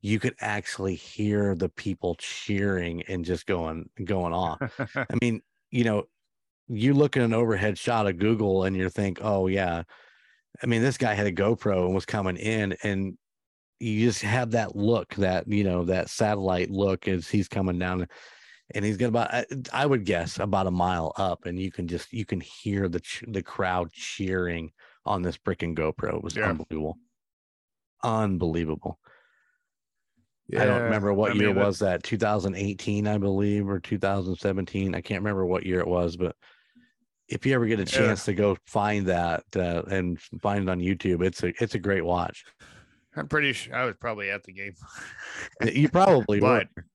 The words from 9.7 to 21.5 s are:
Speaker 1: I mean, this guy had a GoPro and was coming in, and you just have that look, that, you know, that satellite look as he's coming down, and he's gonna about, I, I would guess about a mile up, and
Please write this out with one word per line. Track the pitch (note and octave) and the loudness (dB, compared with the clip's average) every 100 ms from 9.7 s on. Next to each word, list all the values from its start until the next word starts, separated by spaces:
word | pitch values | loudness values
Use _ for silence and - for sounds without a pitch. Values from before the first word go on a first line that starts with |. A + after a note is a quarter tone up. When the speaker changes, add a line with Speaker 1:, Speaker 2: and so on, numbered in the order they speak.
| E2+ E2+ - - _ _ _ _ - | -2 -6 -16 -20 _ _ _ _ -8
Speaker 1:
I | B2 | 0
mean, | A#2 | 2
this | B2 C3 | 2 2
guy | B2 | 0
had | G#2 G#2 | 2 0
a | |
GoPro | F2+ G2+ A#2 - F#2+ F2+ | 2 2 2 2 2 2
and | |
was | F#2 - | 0 -2
coming | A2 F#2+ F2+ | -2 -2 -2
in, | G#2 A2 G2+ - | -2 0 0 -2
and | G#2+ G2 G2 F#2 _ _ _ _ _ _ | -2 -2 -4 -8 _ _ _ _ _ _
you | A#2+ G#2+ A#2 | -4 2 2
just | G#2+ | 2
have | G#2 A#2+ A#2+ | 0 0 2
that | A#2 G#2+ G2+ | 0 -2 0
look, | G2+ A#2 - - | 2 2 0 0
that, | F#2+ F#2 - | 2 2 0
you | G#2 | 2
know, | G2 F2+ F2 | 2 2 2
that | F#2 E2+ | 0 0
satellite | - G#2+ G#2 F#2+ F2+ F2 | 0 0 2 0 0 0
look | F#2+ G2+ F#2 - | 0 0 0 -2
as | F#2 E2 | -2 0
he's | G#2 F#2+ | -2 0
coming | - F#2+ F2 | -2 -2 0
down, | F2+ F2+ F2+ - - - - - _ | -2 -2 -6 -10 -20 -20 -20 -20 _
and | G#2+ | -4
he's | G#2 G2+ | -2 0
gonna | B2 | 0
about, | A2+ A2+ | 2 0
I, | A#2+ A#2 C3+ B2+ | -2 -2 -6 -6
I | A#2+ C#3+ | 0 2
would | C3+ | 2
guess | G2 F2+ E2+ - | 2 0 0 -4
about | F#2 F#2+ F#2+ | 0 0 2
a | |
mile | F2+ F2+ F2+ E2 - | 2 2 2 -2 -2
up, | F#2+ E2+ | -2 -2
and | F2 | -6